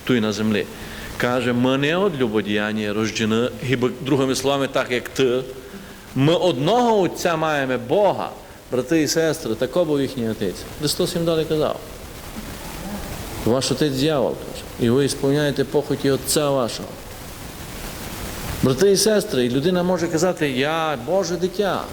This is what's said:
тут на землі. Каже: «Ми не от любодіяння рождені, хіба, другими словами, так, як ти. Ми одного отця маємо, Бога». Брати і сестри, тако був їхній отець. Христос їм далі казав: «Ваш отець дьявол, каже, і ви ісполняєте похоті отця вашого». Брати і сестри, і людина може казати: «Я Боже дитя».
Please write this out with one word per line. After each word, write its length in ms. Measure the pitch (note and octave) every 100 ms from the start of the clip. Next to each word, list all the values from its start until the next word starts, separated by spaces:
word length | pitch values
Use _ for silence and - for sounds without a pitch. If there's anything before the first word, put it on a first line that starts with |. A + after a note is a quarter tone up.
тут 180 | - B2
на 120 | G#2+
землі. 320 | G2+ A2 G#2 - - - - - -
Каже: 360 | B2 B2 A#2+
«Ми 240 | B2 B2+ C3+
не 200 | C#3+ E3+
от 200 | G3+ D3
любодіяння 760 | B2 G#2+ G2+ G#2 G#2 G#2+ G#2
рождені, 560 | G#2 A2 G2+ A2 A2+ B2 - B2
хіба, 220 | C3 B2 A2+
другими 340 | C3 C#3 C3+ B2+
словами, 320 | C#3 C#3 C3+
так, 240 | C#3+ A#2+
як 180 | B2 -
ти. 320 | - C3 B2+ C3 - - - - - - C3
Ми 180 | C#3+
одного 680 | F3 F3+ C3 D3 A#3+ A#3+ G#3+
отця 360 | E3+ - F#3 D#3+
маємо, 420 | D#3+ D3 C3 B2+ A#2
Бога». 420 | E3+ G3+ B2 D#2 - - - -
Брати 300 | B2+ B2 E3
і 60 | D3
сестри, 480 | E3 D#3+ C#3+ B2 A2
тако 300 | B2+ F3+ E3
був 160 | D3
їхній 280 | C3 - A2+
отець. 260 | A2 G2+ - - -
Христос 360 | D3 - F3+ F3+
їм 100 | E3
далі 200 | D#3+ D#3
казав: 340 | D#3 C#3 - - - - - - - A3 - - - F3+ G3+ - - - - -
«Ваш 260 | B2+ C3
отець 220 | B2+ D3+
дьявол, 420 | C3 D3 D3+ G2 C2+ -
каже, 120 | - - -
і 100 | B2
ви 160 | B2+ C#3
ісполняєте 580 | - C#3 C#3+ D3 C3+
похоті 480 | C3 D3+ C#3+ C#3 C3+
отця 380 | C3 - D#3 D3
вашого». 400 | C#3 A2+ - G2 - - - - - - - - - - - - - - - - -
Брати 280 | B2+ C3 G3
і 60 | F#3+
сестри, 480 | A3 G#3 - C3 B2
і 40 |
людина 340 | C3 D#3 F3+
може 240 | F3+ F3+ E3
казати: 420 | D3+ F3+ E3+ D3+
«Я 480 | B2 C#3 E3 D#3+ C#3 A#2+
Боже 300 | F#3 F3 F3
дитя». 460 | F3+ - G3+ C3+ G#2